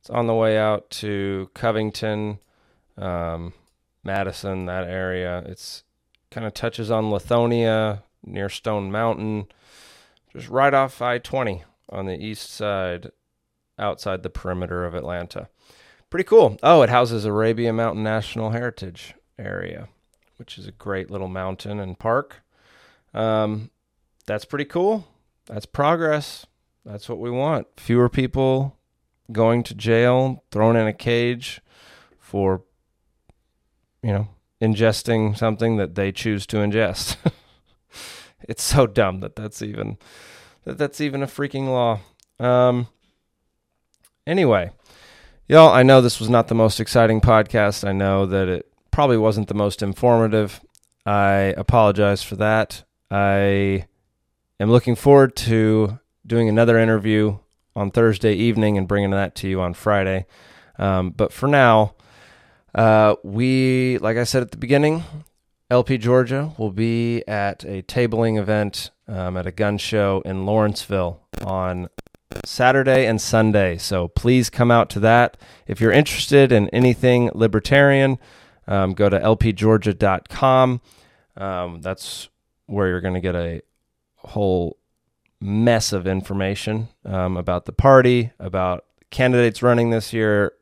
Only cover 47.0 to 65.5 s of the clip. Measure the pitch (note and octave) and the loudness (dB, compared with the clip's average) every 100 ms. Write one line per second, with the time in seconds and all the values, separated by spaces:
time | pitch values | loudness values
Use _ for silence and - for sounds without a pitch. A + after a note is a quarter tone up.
47 | A2+ A2 A#2+ A2+ G#2+ A#2 G#2 G#2 G2+ G2 | 4 4 4 4 4 0 0 -2 -4 -2
48 | G2 G2 G2 F#2+ F#2 F2+ - _ _ - | 0 0 0 0 0 -4 -8 _ _ 0
49 | C#3+ A#2 A2 G#2+ G#2 G#2 G#2 - G2+ F#2+ | 2 4 2 0 -4 -2 -2 -2 -6 -2
50 | B2 A#2 A2+ G#2+ G#2 - _ _ _ _ | 2 4 2 0 -2 -6 _ _ _ _
51 | - G2+ G2+ G2 G2 F2+ - A#2+ G#2+ G2 | -4 0 2 2 0 -2 0 4 4 4
52 | G#2 G2+ - G2 G#2+ A2 A2 - _ _ | 0 0 -6 -4 0 0 -2 -8 _ _
53 | _ G2+ G2+ G2 G2 G2 G2 G2 F2+ _ | _ -2 0 0 0 0 0 -2 -6 _
54 | _ _ _ _ _ _ G#2 A#2+ B2 A2+ | _ _ _ _ _ _ 4 4 4 0
55 | C#3 C#3 C3+ - - A2+ A2 A2 G#2 G#2+ | 6 6 6 2 -2 2 2 2 0 -4
56 | _ _ - A#2 A2+ G#2+ A#2 A#2 A2+ A2 | _ _ -4 0 2 2 4 4 4 2
57 | G#2 G#2+ G#2+ G2+ _ _ _ - G2+ G#2 | 2 2 0 -2 _ _ _ -8 -4 2
58 | A2+ G2+ A2 G2 A#2 A2 G#2+ G2+ F#2 G2+ | 2 2 0 2 0 2 0 0 -2 -2
59 | G2 G2 G2 - G2 F#2+ F2+ F2 - G#2 | 0 -2 -4 -6 -6 -4 -4 -4 0 0
60 | F#2+ F#2+ F2+ _ - - _ - G2 F#2 | 0 -2 -6 _ -20 -20 _ -6 -2 0
61 | F#2 - A2 - C3+ C#3+ B2+ A2 G#2 - | -2 -2 -4 -2 0 4 6 6 2 -4
62 | _ _ - _ _ _ _ - A2+ A2 | _ _ -20 _ _ _ _ 0 4 6
63 | G#2+ G#2+ - G#2 B2+ C3 C3 B2+ B2+ B2 | 4 2 -4 -4 0 0 2 0 0 -2
64 | G#2+ A2+ A#2+ C3 B2 - A#2+ C#3 D3+ D#3+ | -2 -2 -2 -2 -4 -8 0 2 2 0
65 | D#3+ D3+ - _ _ | -8 -16 -20 _ _